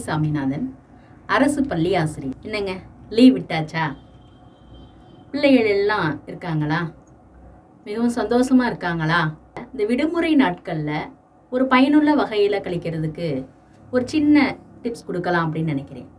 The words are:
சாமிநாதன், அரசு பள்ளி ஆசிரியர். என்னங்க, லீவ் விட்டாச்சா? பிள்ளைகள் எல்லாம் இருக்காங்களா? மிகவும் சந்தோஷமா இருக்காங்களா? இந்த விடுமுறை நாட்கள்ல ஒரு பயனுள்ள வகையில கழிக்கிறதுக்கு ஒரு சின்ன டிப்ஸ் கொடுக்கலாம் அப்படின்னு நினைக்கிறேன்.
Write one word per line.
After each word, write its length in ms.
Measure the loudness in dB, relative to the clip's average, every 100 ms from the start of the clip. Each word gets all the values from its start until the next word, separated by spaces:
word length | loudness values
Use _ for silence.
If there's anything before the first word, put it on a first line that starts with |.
| 0
சாமிநாதன், 580 | -2 -2 -2 -4 -4 -6 -10 -20 -20 -20 -14 -2
அரசு 340 | 0 2 0 -2
பள்ளி 240 | -2 0 0
ஆசிரியர். 420 | -2 -6 -10 -10
என்னங்க, 300 | -8 -6 -6 -8 -12 -20 -4
லீவ் 280 | 6 6 6
விட்டாச்சா? 480 | -2 -6 -6 -6 -6 -8 -18 -20 -20 -20 -20 -20 -20 -20 -20 -20 -20 -20 -10
பிள்ளைகள் 380 | 2 4 4 4
எல்லாம் 340 | 0 0 0 -2 -4 -10
இருக்காங்களா? 520 | -12 -6 -2 -2 -2 -4 -10 -20 -20 -20 -20 -20 -20 _ _
மிகவும் 320 | -10 -2 -2 0
சந்தோஷமா 480 | 0 2 4 4 4
இருக்காங்களா? 540 | -2 -4 -2 0 2 0 -4 -12 -16 -10
இந்த 120 | -4
விடுமுறை 520 | 0 0 0 0 2 4
நாட்கள்ல 560 | 2 0 -6 -6 -4 -6 -8 -14 _ _ -6
ஒரு 160 | -2 2
பயனுள்ள 480 | 4 6 4 4
வகையில 440 | 2 2 2 2 0 -4
கழிக்கிறதுக்கு 600 | -6 -6 -4 -4 -4 -6 -6 -8 -16 _ -20 -4
ஒரு 180 | -4 -2
சின்ன 480 | 0 4 4 4 -2 -14 -10
டிப்ஸ் 240 | -10 -8 -8
கொடுக்கலாம் 400 | -6 -2 0 0
அப்படின்னு 280 | -2 -4
நினைக்கிறேன். 340 | -4 -6 -16 -18